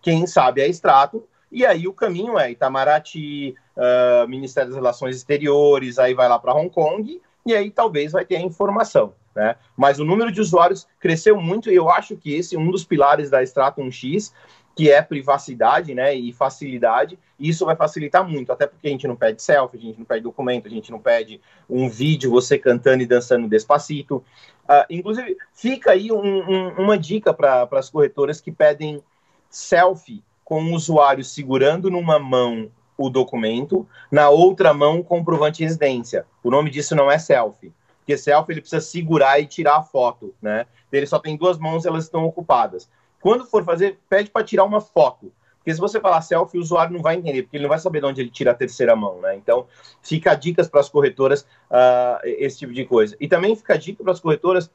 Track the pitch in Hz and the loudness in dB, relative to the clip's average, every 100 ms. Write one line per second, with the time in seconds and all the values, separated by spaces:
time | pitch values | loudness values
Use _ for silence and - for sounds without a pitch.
0 | - 165 175 - 131 123 143 175 185 139 | 0 0 2 2 2 2 -2 0 4 4
1 | 143 220 - _ _ 240 247 165 175 190 | 4 -2 -16 _ _ 0 2 2 -2 -4
2 | 220 175 226 214 127 120 135 135 139 151 | -4 -4 -4 -2 -2 -2 -4 0 0 0
3 | 156 165 147 147 139 127 _ - 123 123 | -2 -14 -12 -10 -12 -14 _ -2 0 2
4 | 123 120 120 131 135 135 123 135 127 120 | 4 2 0 -6 -6 -4 -4 -2 -4 -4
5 | 131 127 - 147 147 143 147 139 131 123 | -8 -10 -4 -4 0 2 4 2 0 0
6 | 127 127 123 117 - 151 175 175 156 190 | 0 2 2 2 0 -2 -2 -2 -2 -2
7 | 220 359 _ _ 240 220 202 - 226 151 | -8 -12 _ _ -2 -2 -2 -2 -2 -2
8 | 151 175 - 175 180 165 196 208 - 143 | -4 -4 -4 -4 -4 -4 -2 -2 0 0
9 | 104 _ _ - 107 120 _ - 139 139 | 0 _ _ -4 -4 -4 _ 0 2 2
10 | 151 202 226 190 196 170 175 190 - _ | 0 0 -2 -2 0 4 4 2 -10 _
11 | 170 160 214 208 165 208 226 180 165 - | -4 0 2 2 0 -6 2 2 4 0
12 | - 196 151 147 175 165 160 185 165 156 | 0 -14 -8 -8 -6 -4 -2 -2 -4 2
13 | 139 147 143 135 127 - 135 139 131 127 | 4 4 2 0 0 0 -2 -2 -12 -10
14 | 127 180 208 _ _ _ _ - 156 143 | -6 -6 -6 _ _ _ _ 2 6 6
15 | 160 147 135 139 - 123 113 143 165 123 | 4 -8 -2 -2 -4 0 2 2 -2 -2
16 | 135 135 120 120 135 - 143 123 117 120 | -2 -2 -8 -4 -4 -4 -12 -2 0 2
17 | 151 180 _ _ 147 165 165 160 156 - | -2 -6 _ _ -6 -2 -2 0 -2 -4
18 | 147 180 185 147 123 127 147 _ 147 131 | -2 0 0 -6 -6 -2 -4 _ -8 -6
19 | 143 120 113 110 - 147 127 117 113 110 | -8 -2 -2 -2 0 0 0 -8 -18 -18
20 | 113 113 120 - 127 123 107 113 107 113 | -8 -8 -6 -8 -6 -6 -8 -14 -14 -8
21 | 120 117 107 104 _ _ _ 127 127 110 | 0 0 -2 -16 _ _ _ -4 -4 -2
22 | 147 151 131 117 123 139 131 120 139 131 | -2 0 2 2 2 0 2 2 4 2
23 | 120 123 120 123 113 107 - 147 - 151 | 4 0 2 0 2 0 2 0 0 -12
24 | - 131 _ _ - _ - 143 - 170 | -8 -10 _ _ -20 _ 4 4 4 -6
25 | 185 220 240 185 - _ 233 262 - 190 | -6 -8 -8 -12 -12 _ -6 0 2 2
26 | 214 220 202 190 180 190 185 175 196 208 | 2 -2 -2 -4 -2 -2 -2 -2 0 0
27 | 147 208 190 - 143 127 123 135 131 - | -2 -2 -2 2 2 2 2 -2 -4 0
28 | 143 - 143 156 - 160 151 147 151 147 | 0 0 -4 -4 -12 2 2 2 -8 -10
29 | _ _ _ _ _ - - 175 180 175 | _ _ _ _ _ -20 0 4 4 2
30 | _ 107 _ _ - 156 160 170 165 151 | _ -20 _ _ -8 -4 -2 -4 0 4
31 | 143 135 131 - 135 131 135 165 190 180 | 4 2 -4 -12 -4 2 2 2 -2 -4
32 | 170 151 135 127 123 113 107 _ _ - | 0 0 2 0 0 -4 -10 _ _ -8
33 | 135 127 123 120 110 117 143 165 110 - | -4 -2 -2 -2 -4 -4 -4 -4 -6 -20
34 | - 139 147 147 185 190 170 143 147 165 | -2 4 6 6 6 6 2 4 2 0
35 | 170 175 165 160 151 156 160 165 143 127 | -2 -4 -2 0 -2 -2 -6 -2 -2 -2
36 | 117 - - _ 120 135 151 139 143 151 | -6 -8 -8 _ -2 0 0 -6 -4 0
37 | 139 151 160 135 110 - 90 _ _ _ | 2 2 2 0 0 -8 -20 _ _ _
38 | - 143 - 147 165 160 - 156 160 170 | -6 -4 2 0 0 -10 -8 -8 -8 -10
39 | 165 160 135 143 147 - 151 151 - 135 | -2 2 4 2 0 -4 0 0 0 -2
40 | 123 - 104 - 107 107 120 _ _ 139 | -2 -4 -18 -10 -6 -6 -6 _ _ -4
41 | 143 156 156 151 180 170 160 165 165 160 | -2 -6 -6 -2 -2 -2 -4 -4 -4 -6
42 | 160 165 165 165 170 127 107 90 _ _ | -6 -4 -4 -6 0 0 0 -6 _ _
43 | _ _ 185 247 247 214 175 170 196 196 | _ _ 0 0 2 -2 0 0 0 -2
44 | _ 190 208 - 214 214 196 208 - - | _ 0 0 -4 -2 0 2 0 -2 2
45 | 139 - 95 _ _ _ - 160 196 214 | 2 0 -20 _ _ _ -8 -4 -4 -2
46 | 190 165 165 165 - 175 165 175 170 175 | 0 0 0 -2 0 -4 -2 0 0 -2
47 | 160 170 165 131 123 143 143 156 180 156 | -2 -2 -4 -6 -6 -8 -4 -2 -2 -4
48 | 139 131 120 - - 120 123 - 120 113 | -4 -6 -10 -2 0 0 -4 -2 2 2
49 | 101 90 92 98 - 120 - _ - _ | 0 -6 -6 -6 -2 -2 -2 _ -20 _
50 | - 160 180 147 170 170 165 143 135 147 | -8 -2 0 0 0 -2 0 0 0 0
51 | 139 127 135 143 _ _ _ 123 127 123 | 0 0 0 0 _ _ _ 4 4 4
52 | 123 120 - - 139 123 135 123 127 120 | 0 -4 -6 -6 -6 -8 -14 -12 -2 0
53 | 107 104 151 175 196 220 - 165 160 202 | 0 -4 -2 0 0 -4 -2 -2 -2 -8
54 | 185 175 165 147 170 185 165 | -6 -4 -2 -2 0 0 -2